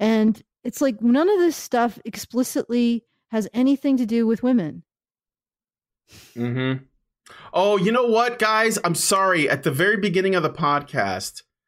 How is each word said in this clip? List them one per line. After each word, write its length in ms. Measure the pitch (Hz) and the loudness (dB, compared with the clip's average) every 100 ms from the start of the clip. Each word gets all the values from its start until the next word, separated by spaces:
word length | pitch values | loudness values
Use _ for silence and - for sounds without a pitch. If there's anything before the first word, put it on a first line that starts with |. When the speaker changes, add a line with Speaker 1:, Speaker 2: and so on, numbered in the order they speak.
Speaker 1:
And 400 | 220 220 214 214 - _ | 0 2 2 0 -8 _
it's 180 | 240 - | -12 -2
like, 180 | 269 208 | -2 0
none 260 | 233 254 359 | 0 2 2
of 80 | 415 | 2
this 180 | 349 - | 2 0
stuff 420 | - 240 233 - | -4 0 0 -4
explicitly 960 | - - - 233 254 294 - 240 233 233 - _ _ | -12 -14 -6 -4 -2 -4 -2 0 0 0 -6 _ _
has 180 | 220 190 | -6 -4
anything 420 | 226 262 277 285 262 | 0 2 2 2 0
to 100 | 220 | 2
do 200 | 233 226 | 0 0
with 160 | 226 | 0
women. 400 | 247 240 160 170 - _ _ _ _ _ _ _ _ _ _ _ _ - - | 2 0 0 -8 -18 _ _ _ _ _ _ _ _ _ _ _ _ -20 -18
Speaker 2:
Mm-hmm. 500 | 117 120 127 131 131 - _ _ _ - - - | -8 -4 -2 -2 -4 -8 _ _ _ -20 -20 -6
Oh, 240 | 175 202 202 | 0 2 2
you 140 | 185 | 2
know 160 | 240 240 | 2 2
what, 320 | 220 240 240 | 2 2 0
guys? 400 | 220 220 226 220 | 0 2 0 0
I'm 100 | 175 | -2
sorry. 540 | 160 - 196 190 175 147 | -2 0 2 2 2 0
At 140 | 139 | 0
the 80 | 151 | -2
very 260 | 135 190 214 | 0 0 2
beginning 380 | 202 180 190 | 0 0 0
of 80 | 185 | 0
the 80 | 156 | -2
podcast, 920 | - 147 143 139 139 98 92 - - - _ | -2 0 0 -2 -4 -2 -4 -8 -14 -20 _